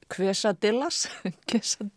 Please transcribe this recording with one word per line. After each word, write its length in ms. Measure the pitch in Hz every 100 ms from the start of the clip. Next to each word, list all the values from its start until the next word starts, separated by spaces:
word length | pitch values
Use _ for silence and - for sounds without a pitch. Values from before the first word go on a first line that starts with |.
quesadillas? 960 | - - 196 196 220 185 208 233 320 - - -
<laughs> 260 | 196 - -
Quesa-, 380 | 226 - - 208